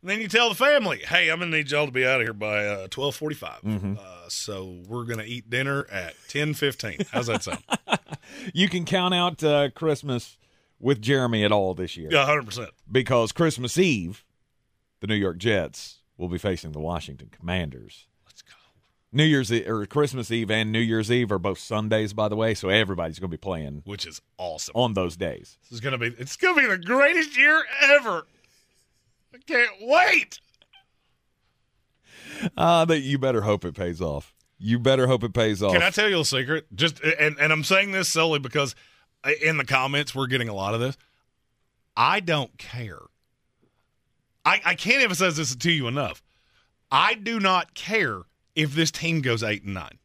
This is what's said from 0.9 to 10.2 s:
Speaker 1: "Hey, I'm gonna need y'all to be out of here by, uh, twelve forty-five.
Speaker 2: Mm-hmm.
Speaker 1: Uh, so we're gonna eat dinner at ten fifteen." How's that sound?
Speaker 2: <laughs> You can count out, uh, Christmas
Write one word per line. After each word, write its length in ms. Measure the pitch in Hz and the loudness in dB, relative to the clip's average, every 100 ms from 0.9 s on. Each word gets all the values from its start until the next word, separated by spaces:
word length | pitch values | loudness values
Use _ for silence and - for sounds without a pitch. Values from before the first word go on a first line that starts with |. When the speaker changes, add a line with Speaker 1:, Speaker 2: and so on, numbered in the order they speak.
| 123 | -4
Speaker 1:
"Hey, 320 | - 175 165 | 0 2 2
I'm 80 | 165 | 0
gonna 160 | 175 156 | -2 -2
need 140 | 143 | 0
y'all 140 | 147 147 | 0 0
to 60 | |
be 140 | 127 127 | 0 2
out 140 | 131 | 2
of 40 | 117 | 0
here 80 | |
by, 320 | 107 107 104 104 | -4 -4 -2 -2
uh, 220 | 101 95 | -4 -8
twelve 260 | - 143 - | -6 -6 -4
forty-five. 460 | 151 147 85 - | -8 -8 -12 -8
Speaker 2:
Mm-hmm. 320 | 101 104 98 104 | -4 -4 -4 -6
Speaker 1:
Uh, 280 | 98 87 87 | -10 -20 -12
so 500 | - - 98 95 90 90 | -10 -8 -10 -10 -14 -12
we're 180 | 120 117 | -10 -8
gonna 180 | 113 | -8
eat 240 | 107 120 113 | -8 -12 -6
dinner 360 | 123 135 139 139 | -4 -2 -4 -6
at 240 | 98 85 - - | -8 -10 -14 -10
ten 260 | 143 151 151 | -4 -2 0
fifteen." 420 | 143 - 110 78 - | -2 -2 -10 -6 -4
How's 160 | 113 120 | -4 -2
that 160 | - | -4
sound? 200 | - - - - - | -4 -10 -6 -8 -4
Speaker 2:
<laughs> 120 | - - 151 - 285 247 | -6 -6 -18 -16 -16 -10
You 140 | 160 190 | 0 0
can 160 | 175 | 0
count 300 | 165 190 180 | -2 0 0
out, 280 | 180 175 165 | 2 0 0
uh, 260 | 156 147 143 | 2 2 2
Christmas 680 | - 160 147 143 123 | -2 -2 -2 -2 -6